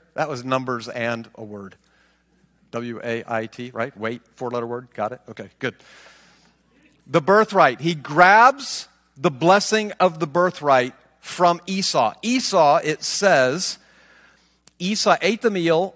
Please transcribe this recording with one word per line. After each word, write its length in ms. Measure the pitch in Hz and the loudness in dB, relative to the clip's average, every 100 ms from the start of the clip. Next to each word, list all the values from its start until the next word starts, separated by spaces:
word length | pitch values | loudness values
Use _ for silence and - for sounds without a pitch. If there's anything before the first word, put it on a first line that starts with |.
| _ - | _ -6
That 140 | 151 | -6
was 140 | 131 | -6
numbers 440 | 131 131 131 120 113 | -4 -4 -4 -8 -8
and 420 | 123 117 117 113 - | -6 -4 -6 -10 -16
a 80 | |
word. 320 | 110 104 98 - _ _ _ _ _ _ _ _ _ | -16 -16 -18 -20 _ _ _ _ _ _ _ _ _
W 280 | 117 120 113 | -10 -10 -10
A 200 | 117 117 - | -8 -8 -6
I 180 | 113 113 | -6 -6
T, 260 | - 123 | -12 -14
right? 220 | 113 123 101 | -8 -10 -8
Wait, 240 | 110 120 _ - | -10 -10 _ -12
four-letter 320 | 123 123 117 | -8 -6 -8
word. 200 | 120 127 | -10 -12
Got 200 | - 107 | -8 -8
it? 80 | 127 - | -8 -18
Okay, 200 | 110 101 - | -18 -18 -8
good. 160 | 131 - _ - - _ _ _ _ _ _ _ _ _ - | -8 -8 _ -20 -20 _ _ _ _ _ _ _ _ _ -4
The 160 | 160 | -2
birthright. 580 | 139 202 214 202 151 117 | 2 2 2 4 4 2
He 160 | 156 165 | -4 -6
grabs 920 | 123 147 180 208 247 277 269 - - _ _ - | -2 6 8 8 6 4 -8 -10 -12 _ _ -4
the 140 | 135 | -4
blessing 600 | 127 165 202 - 220 208 - | 0 2 4 2 -2 -2 0
of 200 | 185 160 | 0 0
the 80 | 160 | -4
birthright 680 | 156 180 170 147 135 127 - _ _ | 0 -2 0 2 2 2 -8 _ _
from 400 | - - 175 170 - | -12 0 2 2 -4
Esau. 480 | 190 - 156 113 - | -4 -2 0 0 -2
Esau, 560 | 214 254 - 190 147 156 | -4 -2 0 4 4 4
it 200 | 151 - | 0 -6
says, 760 | - - 196 156 127 156 - - _ _ _ _ _ _ _ _ _ - | -6 0 2 4 2 0 -6 -10 _ _ _ _ _ _ _ _ _ -8
Esau 380 | 180 214 208 160 | -6 -2 2 2
ate 200 | 175 220 | 0 0
the 80 | 233 | -2
meal, 460 | 190 165 165 190 | 0 0 0 0